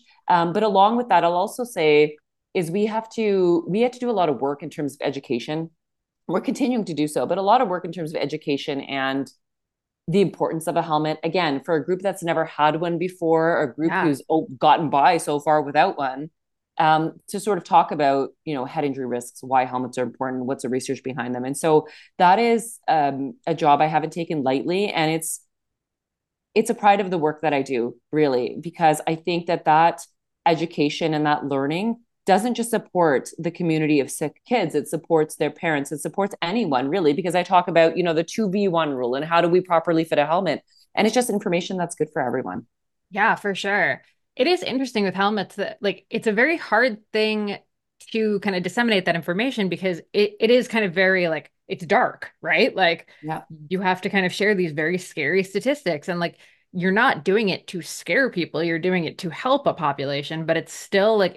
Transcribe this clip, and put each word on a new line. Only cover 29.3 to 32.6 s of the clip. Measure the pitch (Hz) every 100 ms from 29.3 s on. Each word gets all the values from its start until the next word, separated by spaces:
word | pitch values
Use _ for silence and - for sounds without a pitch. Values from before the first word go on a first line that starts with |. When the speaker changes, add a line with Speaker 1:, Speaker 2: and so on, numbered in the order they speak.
| 170 170
Speaker 1:
that | 165 170
that | 156 170 - - _ _ _ -
education | 151 165 - 143 - 165
and | 151 151
that | 147 143
learning | 139 139 170 226 233 _ _ -
doesn't | 190 240
just | 233